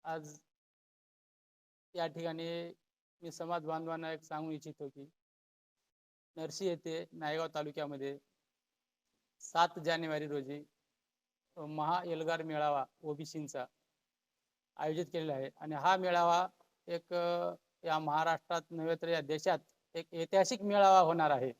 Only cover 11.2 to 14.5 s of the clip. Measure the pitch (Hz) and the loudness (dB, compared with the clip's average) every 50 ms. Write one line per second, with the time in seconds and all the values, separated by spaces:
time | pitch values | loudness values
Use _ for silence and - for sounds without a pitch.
11.2 | _ _ _ _ _ _ _ 175 156 147 156 156 151 156 175 180 180 175 165 160 | _ _ _ _ _ _ _ -14 -12 -8 -4 -2 0 0 0 0 0 -2 -4 -4
12.2 | 160 160 165 160 160 160 156 151 151 151 147 139 131 - _ _ - 156 147 143 | -2 -2 -2 -2 -2 -4 -2 0 2 2 2 0 -2 -4 _ _ -8 -8 -8 -8
13.2 | 160 151 - 156 151 139 - 143 123 - _ _ _ _ _ _ _ _ _ _ | -8 -10 -8 -10 -10 -8 -8 -10 -10 -10 _ _ _ _ _ _ _ _ _ _
14.2 | _ _ _ _ _ _ | _ _ _ _ _ _